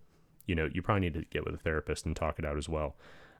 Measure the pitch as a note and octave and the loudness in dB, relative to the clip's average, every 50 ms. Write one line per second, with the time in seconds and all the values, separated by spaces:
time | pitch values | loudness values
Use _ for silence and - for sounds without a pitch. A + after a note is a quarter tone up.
0 | - - - - - _ _ - - - F2 D#2+ D#2 D2 - F2+ - - G#2+ G2 | -20 -20 -20 -20 -20 _ _ -8 -2 0 2 2 2 2 0 0 2 2 4 4
1 | F#2 E2+ D2+ E2+ D#2 - - E2 E2 E2 E2 E2 - E2 D#2 D2+ - - D2+ - | 4 2 0 -2 -4 -4 -4 -2 -2 -2 -4 -2 0 0 0 0 0 0 -2 -2
2 | - E2 D#2 - E2 D2+ D2 - D#2 D2 D2 D2 D2 - D#2+ D#2 D2+ C#2+ - - | -2 -2 0 0 0 0 0 0 -2 -2 0 -2 -2 -2 -2 0 -2 -2 -4 -8
3 | - - - - - - - | -16 -20 -20 -20 -20 -20 -20